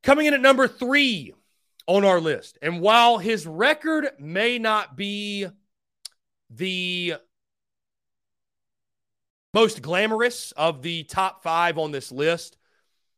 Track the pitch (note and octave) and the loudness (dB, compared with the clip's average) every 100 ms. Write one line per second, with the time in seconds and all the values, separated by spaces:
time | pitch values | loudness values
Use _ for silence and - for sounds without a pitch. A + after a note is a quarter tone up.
0 | - C#4+ D4+ C#4+ C4+ C4 C4 - B3 C#4+ | 4 4 4 4 4 4 2 0 0 2
1 | C4+ G3 A2 - _ _ _ _ - G3 | 2 -2 -8 -20 _ _ _ _ 0 4
2 | G3 F3+ D#3+ C3 - _ D3+ F3 F#3+ A3+ | 4 4 2 -4 -8 _ -8 0 4 6
3 | A#3 A3+ F#3+ A3 D#3+ D#3+ B3 D4+ D4+ D#4 | 6 4 0 -4 -4 -2 0 0 -2 -2
4 | C#4+ - C#3+ F3+ A3+ B3 A3 G#3+ F#3+ C3+ | -4 -8 -8 -4 -2 -2 -2 -2 -4 -8
5 | G3+ G#3 G#3 G3+ F#3+ - _ _ _ _ | -8 -6 -6 -6 -8 -12 _ _ _ _
6 | - _ _ _ _ A2+ F#3+ F#3 F3+ F3+ | -20 _ _ _ _ -8 -6 -4 -4 -4
7 | F3 D#3 _ _ _ _ _ _ _ _ | -6 -8 _ _ _ _ _ _ _ _
8 | _ _ _ _ _ _ _ _ _ _ | _ _ _ _ _ _ _ _ _ _
9 | _ _ _ _ _ G#3+ A3 A3 C#3+ F3+ | _ _ _ _ _ 2 2 0 -4 -2
10 | A3 A3 A#3+ A#3+ - - D#3+ C#3+ D3+ E3 | 0 0 -2 -4 -14 -2 -2 -2 -10 -10
11 | D#3 - F#3+ - E3+ E3 F3 D#3+ D#3 C#3+ | -6 -4 -4 -4 -4 0 0 -2 -6 -8
12 | - C3 D3+ E3+ - _ _ _ _ _ | -10 -2 -2 -2 -8 _ _ _ _ _
13 | _ | _